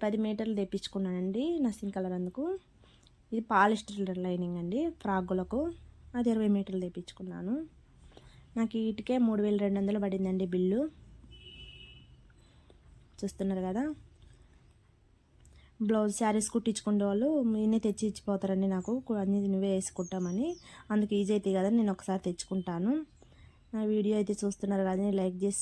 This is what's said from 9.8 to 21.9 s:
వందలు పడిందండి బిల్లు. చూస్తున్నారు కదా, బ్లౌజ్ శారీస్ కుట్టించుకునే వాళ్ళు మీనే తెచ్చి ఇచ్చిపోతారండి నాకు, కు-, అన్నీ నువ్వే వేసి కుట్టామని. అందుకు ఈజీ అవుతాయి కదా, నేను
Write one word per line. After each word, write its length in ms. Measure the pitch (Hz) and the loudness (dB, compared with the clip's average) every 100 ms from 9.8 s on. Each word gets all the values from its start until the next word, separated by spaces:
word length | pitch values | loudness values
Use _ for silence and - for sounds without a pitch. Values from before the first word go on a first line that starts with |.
వందలు 200 | 196 208 202 | 0 0 0
పడిందండి 420 | 190 190 185 185 | 0 0 0 0
బిల్లు. 280 | 180 185 214 311 - - - - - - - - - - - - - - - - - - - - - - - | 2 2 2 0 -6 -20 -20 -20 -20 -20 -20 -20 -20 -20 -20 -20 -20 -20 -20 -20 -20 -20 -20 -20 -20 -20 -8
చూస్తున్నారు 420 | 196 - 196 190 185 | -6 -2 -2 -2 -2
కదా, 160 | 208 302 294 - - - - - - - - _ _ _ _ _ _ - - - - 214 | -2 -2 -6 -14 -20 -20 -20 -20 -20 -20 -20 _ _ _ _ _ _ -20 -20 -16 -4 2
బ్లౌజ్ 260 | 220 208 202 | 2 2 2
శారీస్ 280 | 220 214 214 233 | 2 2 0 0
కుట్టించుకునే 500 | 233 214 214 208 202 | 0 -2 0 2 2
వాళ్ళు 200 | 202 277 302 233 | 2 2 2 2
మీనే 280 | 214 214 220 214 | 2 4 4 2
తెచ్చి 200 | 202 214 | 0 -2
ఇచ్చిపోతారండి 600 | - - 196 190 190 196 185 | -2 -2 0 0 2 2 0
నాకు, 180 | 185 254 262 | -2 -4 -2
కు-, 120 | 214 | -2
అన్నీ 220 | 196 202 196 190 | 0 2 2 0
నువ్వే 160 | 196 190 | 2 0
వేసి 160 | 190 - | -2 -6
కుట్టామని. 480 | 175 190 180 190 320 359 - - - | -6 -4 -2 -2 -2 -4 -12 -14 -2
అందుకు 220 | 214 208 202 | 0 2 2
ఈజీ 120 | 196 208 | 2 2
అవుతాయి 180 | 196 190 | 2 2
కదా, 120 | 196 233 | 4 4
నేను 140 | 208 | 2